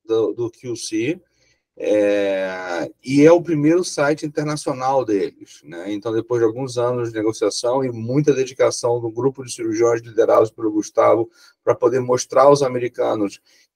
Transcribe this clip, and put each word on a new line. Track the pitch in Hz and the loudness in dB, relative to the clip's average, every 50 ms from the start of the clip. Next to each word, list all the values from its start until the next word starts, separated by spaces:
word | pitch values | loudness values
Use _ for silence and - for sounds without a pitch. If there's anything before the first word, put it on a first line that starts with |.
| _ | _
do, | 113 113 113 110 90 - | -2 0 0 0 0 -2
do | 117 120 113 | -4 -6 -6
Q | - _ - 127 113 | -8 _ -10 -10 -10
C, | 110 - - 110 110 113 143 170 190 _ _ _ _ _ _ _ _ _ _ _ | -10 -8 -6 -4 -4 -2 -2 -4 -6 _ _ _ _ _ _ _ _ _ _ _
é, | - - - 104 104 104 101 101 101 101 98 98 95 95 92 92 92 92 90 87 85 78 - - _ _ | -6 -2 0 2 2 2 2 2 0 0 -2 -2 -2 -4 -4 -6 -8 -8 -6 -6 -6 -6 -8 -10 _ _
e | 123 135 143 147 | -2 4 6 8
é | 160 | 8
o | 170 175 | 8 6
primeiro | 156 170 165 147 143 156 165 180 180 | 4 0 -2 0 2 2 2 2 0
site | - - - 143 143 156 151 - | -2 -2 -2 0 0 0 -2 -6
internacional | 151 147 156 151 151 151 147 - 160 139 127 127 131 135 135 123 | -8 -6 -6 -4 -4 -6 -6 -6 -6 -6 -4 -2 0 0 0 0
deles, | 107 107 98 87 - - _ - - - - _ | 0 0 0 0 -4 -6 _ -20 -20 -20 -20 _
né? | 73 82 85 90 101 | -16 -14 -12 -8 -8
Então, | 104 104 - 117 110 | -8 -6 -6 -4 -4
depois | 113 113 - 123 117 | -4 -2 -2 0 2
de | 117 | 2
alguns | 110 110 123 135 127 117 | 0 0 -2 -8 -6 -4
anos | 123 120 123 123 123 120 113 | -2 -2 -2 -2 -2 -4 -4
de | 113 | -4
negociação | 110 107 110 110 - 113 101 - - - 120 127 139 135 | -2 -2 -2 -2 0 -2 -2 -2 -2 -2 -2 0 0 -2
e | 127 | -4
muita | 117 113 110 117 127 147 151 151 | -6 -8 -6 -2 -2 2 2 2
dedicação | 135 127 131 127 117 - 123 117 117 - - 120 120 120 | 2 2 -2 -4 0 0 0 0 0 -2 -2 -2 -2 -2
do | 117 113 | -4 -6
grupo | 110 117 123 135 131 - 127 | -6 -2 -4 -4 -4 -4 -12
de | 117 | -14
cirurgiões | - - 113 113 107 110 117 117 120 117 | -10 -8 -6 -4 0 2 2 2 2 0
liderados | 117 117 110 107 110 107 - 117 113 110 | -4 -4 0 0 2 4 6 4 4 2
pelo | - - 113 107 | 0 -4 -4 -2
Gustavo | 107 107 104 - _ 113 110 110 107 113 113 - _ _ _ _ _ _ _ | -2 -2 -4 -2 _ 2 4 4 4 2 0 -4 _ _ _ _ _ _ _
pra | 117 117 | -2 0
poder | - 127 120 120 131 | 2 0 0 0 0
mostrar | 123 123 127 123 - - - 131 131 | 0 0 -2 -2 -2 -2 2 4 6
aos | 143 143 139 | 6 6 6
americanos | 139 127 127 123 120 117 - - 120 120 113 110 104 98 - - _ _ _ _ _ _ _ | 2 -2 -2 -4 -6 -6 -4 -4 -2 -2 0 -2 -2 -4 -6 -12 _ _ _ _ _ _ _